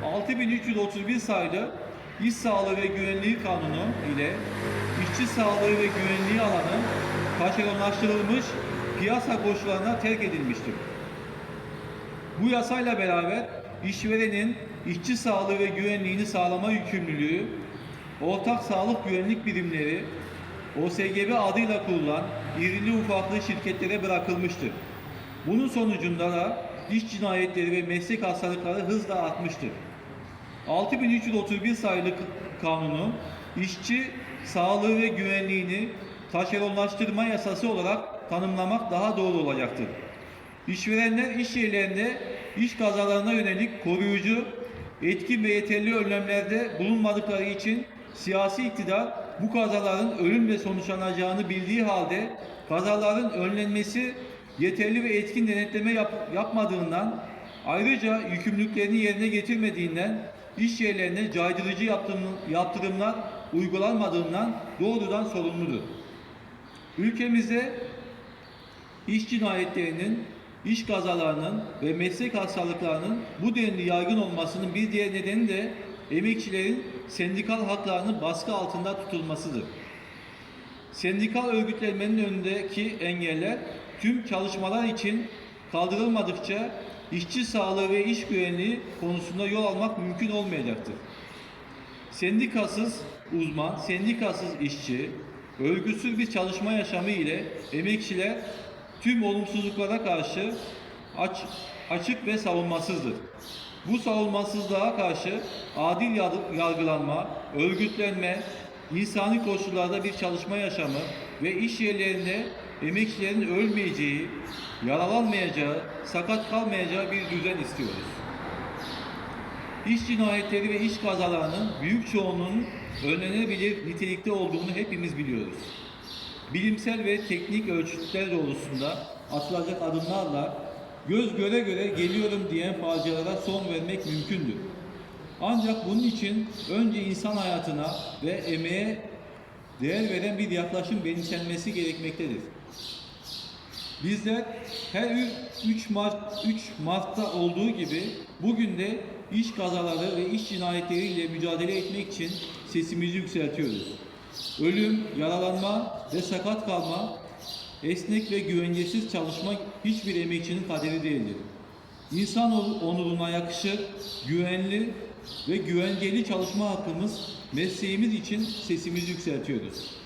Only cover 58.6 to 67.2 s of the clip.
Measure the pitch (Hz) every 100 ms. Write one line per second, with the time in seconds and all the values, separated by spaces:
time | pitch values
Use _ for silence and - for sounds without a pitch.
58.6 | 214 214 202 226 208 196 220 214 208 233
59.6 | 220 170 170 165 202 220 - - - -
60.6 | 233 226 214 190 180 180 214 170 175 180
61.6 | 190 185 220 202 196 190 190 190 - 165
62.6 | 180 196 190 190 214 226 - - - 165
63.6 | 180 190 208 226 196 170 165 175 233 226
64.6 | - - 196 226 196 202 214 185 170 170
65.6 | 165 117 85 - - - - - - -
66.6 | - - - - 214 226